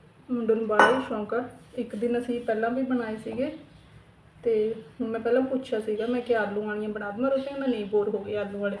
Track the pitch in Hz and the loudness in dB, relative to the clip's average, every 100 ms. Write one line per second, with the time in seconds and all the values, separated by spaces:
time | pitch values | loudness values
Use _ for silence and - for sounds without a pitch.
0 | - - - 240 220 220 214 208 214 262 | -20 -20 -4 0 4 2 4 6 6 6
1 | 254 220 208 233 262 - - 247 226 208 | 0 -4 -2 -4 -4 -10 -12 -8 -6 -2
2 | 233 240 247 240 - 220 233 254 254 247 | 0 0 -2 -2 0 0 0 0 0 0
3 | 220 220 220 226 294 320 - - - - | -2 -6 -6 -4 -4 -6 -14 -20 -20 -20
4 | - - - - 240 220 220 220 - - | -20 -20 -20 -6 0 2 2 -2 -10 -6
5 | 226 226 233 254 262 262 - 214 214 214 | -4 -2 2 4 4 0 -2 -2 -2 -2
6 | 233 247 240 226 202 202 214 208 214 208 | 0 0 2 2 2 -2 -2 -2 -4 -4
7 | 202 208 269 269 269 277 262 220 196 208 | -6 -2 0 2 0 -2 -2 -2 2 2
8 | 208 208 202 208 196 202 202 196 | 2 0 -2 -4 -4 -4 -4 -4